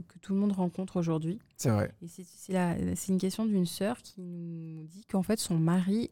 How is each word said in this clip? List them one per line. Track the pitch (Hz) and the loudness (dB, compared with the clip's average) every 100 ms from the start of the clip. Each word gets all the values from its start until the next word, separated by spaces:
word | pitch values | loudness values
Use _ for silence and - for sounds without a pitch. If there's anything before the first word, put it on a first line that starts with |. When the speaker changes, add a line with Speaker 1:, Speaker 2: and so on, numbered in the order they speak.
| 170 | -10
Speaker 1:
que | - | -12
tout | - | -2
le | 196 | 0
monde | 208 | 2
rencontre | 190 180 - 190 180 | 2 0 -2 -4 0
aujourd'hui. | 165 160 160 214 - - | 0 0 -2 -6 -10 -2
Speaker 2:
C'est | 135 | 2
vrai. | 104 - - | 2 2 -4
Speaker 1:
Et | 170 | -18
c'est, | - 180 | -16 -20
c'est | - - | -16 -2
la, | 185 175 170 180 185 | 0 2 0 -2 -2
c'est | - | 0
une | 185 | 2
question | 190 208 220 | 2 0 0
d'une | 196 175 | 2 2
sœur | - 196 247 | 0 -4 -4
qui | - - | -10 -14
nous | 180 175 170 165 160 156 | -12 -10 -10 -10 -12 -12
dit | 156 190 - | -14 -18 -2
qu'en | 196 | 0
fait, | 180 - | 2 0
son | - 165 | 2 4
mari | 160 180 180 214 240 | 4 4 2 0 -2